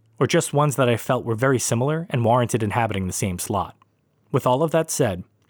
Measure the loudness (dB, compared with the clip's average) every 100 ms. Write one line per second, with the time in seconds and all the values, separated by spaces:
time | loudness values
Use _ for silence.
0 | _ -4 0 0 0 0 0 2 2 2
1 | 0 -2 -2 0 2 2 0 0 0 -2
2 | -4 0 2 2 2 0 0 0 -2 -2
3 | -4 -2 -4 -4 -4 -2 -4 -8 _ _
4 | _ _ _ -2 2 2 2 0 -2 0
5 | -2 -2 -10 _ _